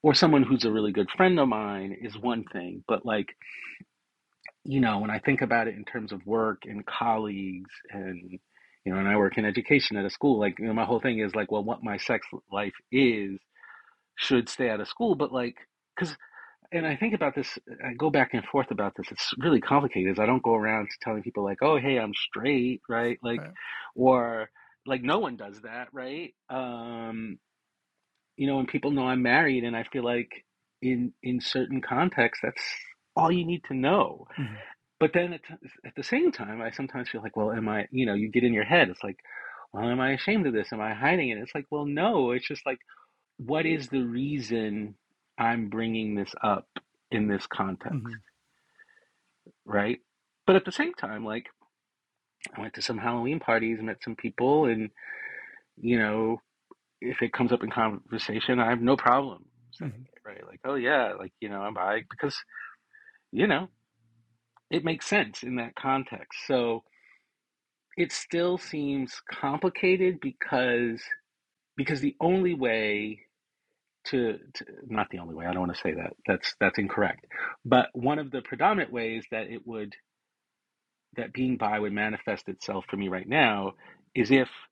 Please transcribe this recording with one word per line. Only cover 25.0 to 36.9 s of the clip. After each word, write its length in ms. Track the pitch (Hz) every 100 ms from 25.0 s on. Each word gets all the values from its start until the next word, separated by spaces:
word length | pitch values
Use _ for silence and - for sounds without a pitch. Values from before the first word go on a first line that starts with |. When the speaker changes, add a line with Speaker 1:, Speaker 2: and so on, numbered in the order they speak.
Speaker 1:
no 160 | 123 185
one 180 | 190 113
does 240 | 101 104
that, 280 | 110 117 123
right? 420 | 139 127 147 170 _ _
Um, 880 | 131 127 120 117 117 113 113 110 95 _ _ _ _ _ _ _ _ _ -
you 100 | 139
know, 120 | 139
and 80 | 127
people 240 | 147 143
know 160 | 139 127
I'm 140 | 127
married, 400 | 123 135 160 131
and 120 | 117 117
I 60 |
feel 200 | 113 139
like 420 | 120 120 117 - _ _ _ _
in, 320 | 127 123 123 _
in 180 | 127 123
certain 400 | - 131 127 135
contexts, 600 | - 123 175 - 120 -
that's 200 | - - - - - - _ -
all 160 | 170
you 140 | 180 165
need 180 | 175 -
to 80 | 135
know. 520 | 135 190 - - - -
Speaker 2:
Mm-hmm. 180 | 123 104 - - _ _
Speaker 1:
But 140 | -
then 200 | 175 175
at, 80 | 170 - 160 - - 131
at 100 | -
the 80 |
same 280 | - 254 349
time, 300 | - 104 110
I 100 | 113
sometimes 380 | - 135